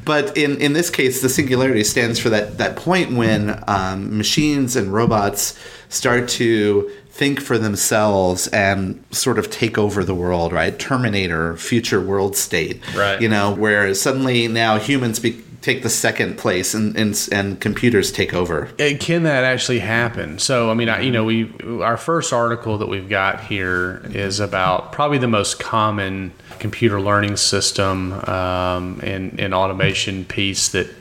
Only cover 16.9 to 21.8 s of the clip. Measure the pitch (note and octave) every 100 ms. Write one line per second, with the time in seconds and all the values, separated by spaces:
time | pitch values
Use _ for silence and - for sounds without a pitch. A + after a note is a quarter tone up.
16.9 | G#2+ G#2+ G2+ - G2+ G2 F#2 A2 G#2 B2
17.9 | G#2 F2+ - F#2+ F2+ E2+ D#2 D2+ - D3
18.9 | C#3+ - E3+ E3 C3+ B2+ B2+ - A#2+ F#2+
19.9 | A#2 A#2+ G2+ E2 E2 - B2+ A2+ A2+ A2+
20.9 | G#2+ B2+ A#2 A2 A2+ A2 - - A#2